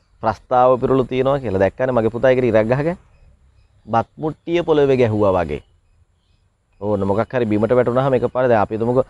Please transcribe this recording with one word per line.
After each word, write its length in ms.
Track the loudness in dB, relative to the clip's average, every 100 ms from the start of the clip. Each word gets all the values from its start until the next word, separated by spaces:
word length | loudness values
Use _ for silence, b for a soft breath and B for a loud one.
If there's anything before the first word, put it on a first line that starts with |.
| _ _
ප්‍රස්තාව 600 | -6 -6 -2 2 4 2
පිරුළු 240 | 0 0
තියෙනවා 340 | -2 -2 -2 -2
කියලා. 220 | -2 0
දැක්කනේ 320 | 0 -2 -4
මගේ 180 | -2 -2
පුතා 200 | 0 0
ඒකට 140 | 2
ඉරක් 220 | 2 2 0
ගහගෙන. 300 | -2 -4 -6 _ _ _ _ _ _ _ _ -4
බත් 220 | -2 -2 -6
මුට්ටිය 460 | -10 -8 -4 -2
පොළවේ 340 | 0 2 2 2
ගැහුවා 360 | 2 0 0
වගේ. 300 | 0 -2 -8 -12 _ _ _ _ _ _ _ _ _ _ -10
ඕන 260 | -4 -2 -2
මොකක් 260 | -2 -2
හරි 140 | -2 0
බිමට 260 | 0 2
වැටුනහම 420 | 2 2 0 0
එකපාර 340 | 0 -2 -2 2
දැන් 120 | 2
අපි 140 | 0
හිතමුකෝ 300 | -2 -2 -2 -2